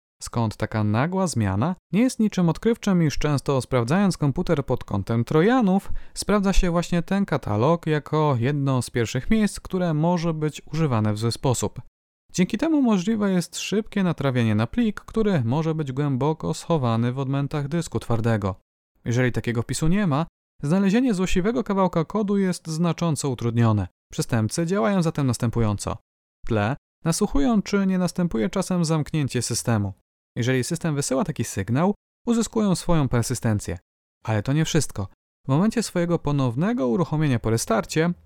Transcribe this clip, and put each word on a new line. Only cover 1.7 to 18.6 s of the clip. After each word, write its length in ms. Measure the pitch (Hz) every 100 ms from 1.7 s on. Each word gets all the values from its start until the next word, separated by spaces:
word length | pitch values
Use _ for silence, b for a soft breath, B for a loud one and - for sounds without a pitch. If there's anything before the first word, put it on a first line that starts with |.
| 185 _
Nie 80 | 185
jest 180 | 254 -
niczym 300 | 214 - 170
odkrywczym, 540 | 160 226 233 - 180
iż 140 | 156 -
często 440 | 151 139 - 139
sprawdzając 560 | - 127 117 175 202 -
komputer 480 | 143 131 180 147 -
pod 180 | 123
kątem 400 | - 101 92 117
trojanów, 680 | 117 156 190 262 202 190 - B B
sprawdza 400 | - - 208 196
się 180 | 180 185
właśnie 300 | 170 170 175
ten 240 | - 196 196
katalog 640 | 143 - 104 127 170 160
jako 500 | 151 - 151 151 123
jedno 420 | 120 147 135 131
z 80 | -
pierwszych 400 | 123 113 131 -
miejsc, 300 | 220 208 -
które 340 | - 185 175
może 400 | 151 165 180 170
być 280 | 156 151 - -
używane 400 | 151 156 117 107
w 40 | 104
zły 140 | 117
sposób. 500 | - - 117 101 - - _ _ _ _
Dzięki 240 | - 185 220
temu 240 | 320 302
możliwe 500 | 247 202 175 226 202
jest 280 | 185 165 -
szybkie 440 | - 196 - 208
natrafienie 520 | 185 156 139 127 113 107
na 120 | 113
plik, 340 | - 233 -
który 400 | - 220 208 175 113
może 300 | 147 160 156
być 160 | 139
głęboko 600 | 131 147 127 143 156 165
schowany 600 | 160 - 165 123 113 120
w 60 | 127
odmętach 480 | 131 139 143 151 139
dysku 320 | 170 160 113
twardego. 560 | - 120 113 110 101 92